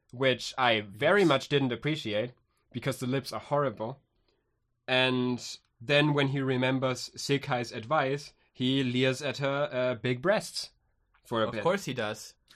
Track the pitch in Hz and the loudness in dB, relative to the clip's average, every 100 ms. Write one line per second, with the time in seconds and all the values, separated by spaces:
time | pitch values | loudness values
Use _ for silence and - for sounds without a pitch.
0 | _ 123 135 117 - - 123 110 104 107 | _ 0 0 2 -2 2 4 4 0 -2
1 | 147 202 175 135 - 143 131 113 147 151 | 4 6 6 4 2 2 2 0 -2 -4
2 | 110 104 123 - _ _ _ 120 139 127 | -2 -2 -2 -8 _ _ _ -6 -4 -4
3 | 123 135 131 110 - 143 139 98 110 135 | -2 -2 -4 -10 -2 0 0 -2 -8 -8
4 | _ _ _ _ _ _ _ _ - 127 | _ _ _ _ _ _ _ _ 0 2
5 | 127 127 123 123 - - _ _ 117 143 | 4 2 0 -2 -6 -14 _ _ 2 4
6 | 151 147 135 139 135 127 131 135 131 127 | 4 4 2 0 0 2 2 2 0 -2
7 | - - - 139 143 123 117 120 113 156 | -8 -10 -2 -2 0 -4 -4 -8 -2 0
8 | 131 143 - - _ - 127 135 131 127 | 0 -2 -8 -20 _ -2 0 2 2 2
9 | 131 131 143 123 139 139 147 127 127 117 | 2 2 -4 -4 -2 -2 -2 -2 -2 -2
10 | 127 123 160 208 - - - _ _ _ | -2 0 0 0 -2 -10 -12 _ _ _
11 | _ _ - 117 110 113 160 196 160 123 | _ _ -6 -2 0 0 0 0 -2 -4
12 | 107 110 - - _ | -4 -6 -12 -20 _